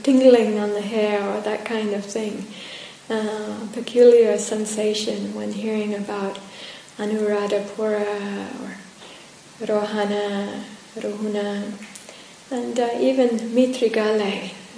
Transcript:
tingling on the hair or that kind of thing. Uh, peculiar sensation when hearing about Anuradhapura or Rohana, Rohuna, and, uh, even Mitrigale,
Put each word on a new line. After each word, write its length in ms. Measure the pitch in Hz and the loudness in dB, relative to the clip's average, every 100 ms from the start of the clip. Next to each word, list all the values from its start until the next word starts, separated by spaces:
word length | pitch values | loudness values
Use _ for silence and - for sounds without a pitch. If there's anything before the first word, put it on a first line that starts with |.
tingling 560 | - 262 262 240 214 208 | 4 8 10 10 6 2
on 140 | 208 | 0
the 80 | 208 | -2
hair 400 | 202 220 208 208 196 | -2 0 0 0 -2
or 140 | 208 | -4
that 240 | 214 214 - | -4 -6 -4
kind 280 | 226 214 | -4 -2
of 120 | 202 196 | -4 -4
thing. 400 | 226 214 - 196 - - - - - - | -6 -6 -6 -10 -14 -16 -16 -18 -20 -6
Uh, 580 | 220 214 214 214 214 220 | -4 -4 -4 -8 -8 -10
peculiar 640 | 247 240 240 247 240 226 208 | -8 -2 8 10 10 8 4
sensation 960 | - 214 214 214 214 214 220 208 202 | -2 -4 -4 -2 0 0 -2 -4 -6
when 180 | 214 208 | -6 -6
hearing 440 | 202 220 214 208 208 | -6 -4 -2 -2 -4
about 420 | 202 208 196 196 - - - - - - | -4 -4 -6 -6 -14 -16 -16 -18 -18 -8
Anuradhapura 1500 | 208 214 214 208 208 202 202 - 214 208 208 208 202 202 196 - | -4 0 0 0 0 -2 -2 -4 -2 0 -2 -4 -6 -6 -8 -10
or 160 | 196 190 - - - - - - - - 220 | -12 -14 -18 -20 -20 -20 -20 -20 -20 -10 -2
Rohana, 1000 | 214 208 214 202 208 208 202 202 208 - - - 226 | -2 0 -2 -2 -2 -2 -4 -6 -8 -12 -16 -18 -10
Rohuna, 760 | 214 208 214 208 202 202 202 208 - - - - - - - | -8 -6 -4 -2 -4 -4 -6 -10 -14 -16 -16 -20 -20 -20 -8
and, 280 | 254 240 233 | -6 -4 0
uh, 100 | 240 240 | 0 2
even 300 | 262 262 247 226 226 | 2 4 2 2 0
Mitrigale, 1000 | 226 254 254 226 214 214 214 202 196 190 - - | 2 2 2 0 2 2 2 0 -2 -8 -12 -18